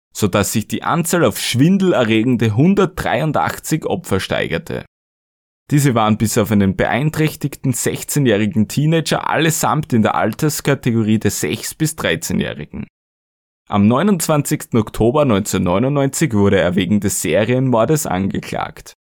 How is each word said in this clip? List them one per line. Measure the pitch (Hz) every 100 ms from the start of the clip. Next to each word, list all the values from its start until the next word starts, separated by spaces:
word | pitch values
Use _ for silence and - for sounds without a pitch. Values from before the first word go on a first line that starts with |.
| _
so | - 104
dass | 104 98
sich | - -
die | -
Anzahl | - 151 165 - 131
auf | -
schwindelerregende | - 117 156 190 190 120 113 110 120 120 113 104
hundertdreiundachtzig | 165 196 190 - - 113 156 120 80 - - 160 -
Opfer | 98 - 95
steigerte. | - 58 50 80 - 64 - _ _ _ _ _ _ _ -
Diese | 147 143 117
waren | 107 107
bis | 107 -
auf | 104
einen | 104 98 92
beeinträchtigten | - 110 151 156 156 - 143 - -
sechzehnjährigen | 120 - - - 147 131 101 107 107 104
Teenager | - 151 165 160 - 50
allesamt | 117 160 156 131 135 -
in | 117
der | 107 -
Alterskategorie | 98 104 151 - - 135 131 113 107 107
der | 104
sechs | - 78 107 -
bis | - 156 -
dreizehnjährigen. | 98 160 - 180 - 58 76 - - _ _ _ _ _ _ _ -
Am | 104 101
neunundzwanzigsten | 127 196 185 - 151 143 151 - 120
Oktober | 104 - 110 147 143
neunzehnhundertneunundneunzig | 98 104 95 90 92 127 143 139 - 160
wurde | 104 101 98
er | 82 95
wegen | 92 104
des | 98 -
Serienmordes | 92 82 110 123 131 117 117 151 -
angeklagt. | 90 98 - - - - - - -